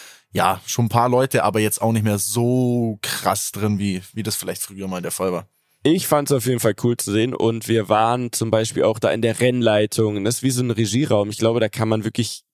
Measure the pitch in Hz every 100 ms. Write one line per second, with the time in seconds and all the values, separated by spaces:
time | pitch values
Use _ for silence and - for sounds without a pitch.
0 | - - _ - 92 92 - - 117 120
1 | 123 123 135 127 208 110 107 - 110 113
2 | 107 101 - 120 120 127 123 120 117 104
3 | - - - 95 - 101 104 104 101 92
4 | 90 107 104 - 92 90 - 98 95 92
5 | 87 - 95 90 92 _ _ _ 143 175
6 | - 151 139 139 117 123 110 104 120 120
7 | - 104 120 - 113 113 110 113 98 107
8 | 113 123 120 - 113 113 113 - 110 110
9 | 104 95 113 110 123 123 113 104 107 -
10 | 110 104 101 127 131 123 123 110 110 110
11 | 143 107 101 104 113 117 110 - 110 110
12 | 107 - 110 - -